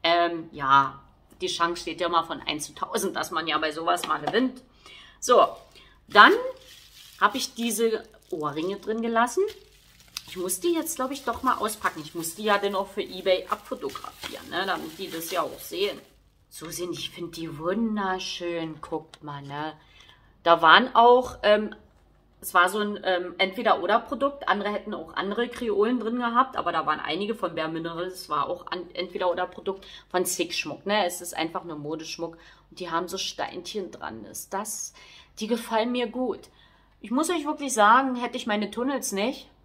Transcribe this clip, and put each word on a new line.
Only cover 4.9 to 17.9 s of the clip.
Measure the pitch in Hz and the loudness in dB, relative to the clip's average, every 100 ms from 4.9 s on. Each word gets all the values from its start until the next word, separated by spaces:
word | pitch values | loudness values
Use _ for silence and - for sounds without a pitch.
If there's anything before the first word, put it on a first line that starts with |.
| - - - | -20 -20 -10
So, | - 240 - - - - - _ - | 4 6 6 0 -20 -20 -20 _ 4
dann | 208 233 440 508 508 - - - - - - | 10 10 10 0 -8 -18 -20 -20 -20 -20 0
habe | 202 262 | 0 0
ich | - | -8
diese | - 233 202 226 220 - - _ | -4 -4 0 0 0 -8 -20 _
Ohrringe | 165 151 147 175 202 | -6 -4 -2 -4 -4
drin | - 220 | -6 -4
gelassen. | 226 226 240 - 415 - - _ _ _ - - - | 0 2 2 2 -2 -4 -20 _ _ _ -16 -14 -12
Ich | - | -6
muss | 185 - | -4 -2
die | 349 | 0
jetzt, | 330 302 - | 0 -2 -4
glaub | 262 | -6
ich, | 269 | -4
doch | - 226 | -6 -2
mal | 262 - | -2 0
auspacken. | 214 - 180 160 | -2 -2 -6 -6
Ich | 147 | -10
muss | 170 160 | -8 -8
die | - | -4
ja | 214 202 | 0 2
dann | 202 | 2
auch | 196 196 | -2 -4
für | - | -6
eBay | 180 185 185 180 - | -8 -4 0 0 0
abfotografieren, | - - - 143 - - - - - - | -6 -6 -8 -8 -8 -14 -12 -12 -12 -8
ne, | 170 190 | -6 -4
damit | 165 160 160 | -4 -6 -10
die | 185 | -10
das | 165 165 | -8 -4
ja | 180 | -4
auch | 147 - | -4 -8
sehen. | - 170 196 143 - _ _ _ _ | -10 -4 -4 -4 -16 _ _ _ _
So | - 160 | -16 -12
sind, | 170 175 | -8 -8
ich | 143 - | -8 -10
find | - 170 165 | -10 -12 -10
die | 165 143 | -10 -6
wunderschön, | 165 208 226 | -2 0 0